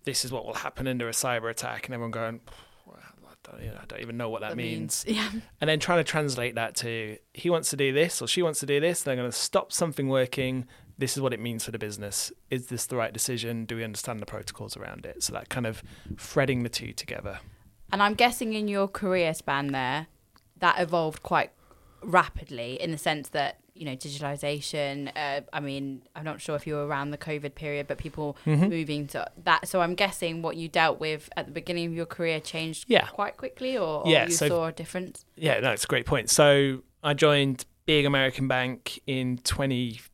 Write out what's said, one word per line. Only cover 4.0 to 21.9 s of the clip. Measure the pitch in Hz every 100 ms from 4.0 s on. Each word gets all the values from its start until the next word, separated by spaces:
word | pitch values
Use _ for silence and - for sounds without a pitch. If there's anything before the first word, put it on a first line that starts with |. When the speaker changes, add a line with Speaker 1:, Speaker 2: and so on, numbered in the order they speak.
Speaker 1:
even | 117 117
know | 117
what | 110
that | 107
Speaker 2:
That | 117
Speaker 1:
means." | 117 113 156 -
Speaker 2:
means, | - 214
<laughs> | 214
yeah. | 220 - -
Speaker 1:
And | 151
then | 156
trying | - 175
to |
translate | 151 156 147 123 120
that | 117 113 -
to, | 120 113 110 107 _
"He | - 175
wants | 170 151
to | 139
do | 139
this | 135 170 -
or | 117
she | -
wants | 175 147
to | 139
do | 143
this, | 160 170
they're | - 127
gonna | 123
stop | - - 196 -
something | - 170 143 135
working. | 131 127 139 131 131 123 - - -
This | 131 -
is |
what | 135
it | 113
means | 117 113
for | 117
the | 110
business. | 107 104 104 - - - _
Is | 127 123
this | 123 -
the | 127
right | 113
decision? | 110 - 123 117 117 113
Do | 113
we |
understand | 113 101 - 113
the | 104
protocols | 104 - - 107 -
around | - -
it?" | - -
So | -
that | 107 -
kind | 127 117
of | 113 - - - -
threading | - - 135 127
the | 120
two | - 113
together. | 110 - 117 101 95 - - - _ -
Speaker 2:
And | 196
I'm | 202
guessing | 208 240 233 226
in | 214 214
your | 202 196
career | - 202 185 165
span | 165 - 139 143
there, | 135 127 143 160 _ _ _ _ _
that | 175 -
evolved | 175 170 156 156
quite | - 165 - _ _ - -